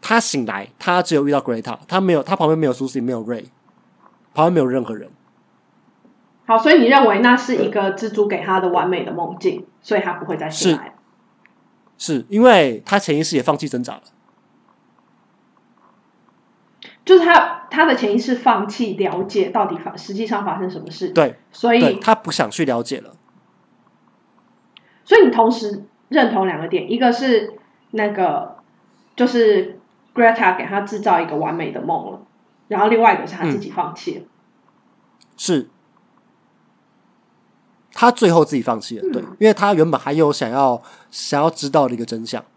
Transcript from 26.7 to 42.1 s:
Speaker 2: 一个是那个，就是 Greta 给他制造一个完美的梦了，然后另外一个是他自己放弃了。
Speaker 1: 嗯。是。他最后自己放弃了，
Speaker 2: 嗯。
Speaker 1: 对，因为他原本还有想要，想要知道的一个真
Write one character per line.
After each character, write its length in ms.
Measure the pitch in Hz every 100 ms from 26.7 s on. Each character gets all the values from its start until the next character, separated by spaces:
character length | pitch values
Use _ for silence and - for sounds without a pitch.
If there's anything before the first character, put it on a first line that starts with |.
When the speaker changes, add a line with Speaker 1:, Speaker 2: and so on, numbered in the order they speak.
| 185 -
Speaker 2:
一 80 | 240
个 140 | 247
是 440 | 240 269 226 208 - _ _ _
那 160 | 220 208
个， 480 | 202 180 143 - - _ _ _ _ _ -
就 120 | 247
是 520 | 247 220 202 185 - _ _ _ -
Greta 420 | 233 226 202 180
给 80 | -
他 160 | 196
制 200 | 202 214
造 180 | 214 175
一 60 | 165
个 100 | 151
完 180 | 143
美 180 | 165 156
的 100 | -
梦 300 | - 165 -
了， 100 | - _ _ _ _ _
然 100 | 208
后 80 | 208
另 140 | 226
外 140 | 226 196
一 20 |
个 100 | -
是 60 |
他 100 | - 165
自 80 | 127
己 120 | -
放 220 | - 175
弃 220 | - - 98
了。 60 |
Speaker 1:
嗯。 80 | - _ _ _ _ _ _ _ _ _ _ _
是。 340 | - 165 120 _ _ _ _ _ _ _ _ _ _ _ _ _ _ _ _ _ _ _ _ _ _
他 160 | - 233
最 220 | 240 208
后 140 | 170 151
自 100 | 139
己 60 |
放 180 | 113 113
弃 200 | - 117
了， 40 | 370
Speaker 2:
嗯。 60 |
Speaker 1:
对， 100 | 277 - -
因 80 | 214
为 60 |
他 200 | 214 202
原 160 | 190 160
本 100 | 143
还 140 | -
有 180 | 147 151
想 180 | 143 120
要， 320 | 127 139 120 - - _
想 320 | - - 143
要 80 | 151
知 200 | 165 143
道 200 | 147 131
的 40 |
一 40 | 120
个 80 |
真 200 | 113